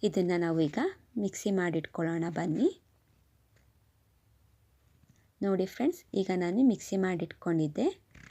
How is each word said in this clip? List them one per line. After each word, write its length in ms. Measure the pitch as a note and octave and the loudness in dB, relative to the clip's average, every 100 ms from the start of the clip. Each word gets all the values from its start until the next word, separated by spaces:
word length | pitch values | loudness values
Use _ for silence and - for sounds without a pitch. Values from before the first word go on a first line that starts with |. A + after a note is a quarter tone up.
| G#3 | 0
ಇದನ್ನು 300 | F#3 F3+ F3 E3+ | 2 2 2 2
ನಾವು 140 | D#3+ D3+ | 2 2
ಈಗ 140 | A3+ F4+ - _ A3 | 2 -2 -4 _ -4
ಮಿಕ್ಸಿ 280 | G3 - G#3 F#3+ | -4 -2 -2 0
ಮಾಡಿಟ್ಕೊಳ್ಳೋಣ 680 | F3 D#3+ - - E3 E3 E3+ D#3+ | 0 -2 -4 -4 -2 -2 -2 -4
ಬನ್ನಿ. 280 | E3 E3 D4+ - _ _ _ _ _ _ _ _ _ _ _ _ _ _ _ _ _ _ _ _ _ _ _ _ _ - G3 | -2 2 0 0 _ _ _ _ _ _ _ _ _ _ _ _ _ _ _ _ _ _ _ _ _ _ _ _ _ -6 0
ನೋಡಿ 220 | F#3 F#3+ - | 0 0 0
ಫ್ರೆಂಡ್ಸ್, 260 | C#4+ - - G3 | -2 -2 -4 -2
ಈಗ 80 | F#3+ F#3 | 0 0
ನಾನು 220 | F3 G3+ C4+ | 0 4 4
ಮಿಕ್ಸಿ 280 | F#3 - F#3+ F#3 | 4 -2 -2 0
ಮಾಡಿಟ್ಕೊಂಡಿದ್ದೆ. 840 | F3 E3 - E3+ E3 D3+ D3+ D4+ - _ - - | -2 -6 -6 -2 0 0 0 -2 -2 _ -20 -20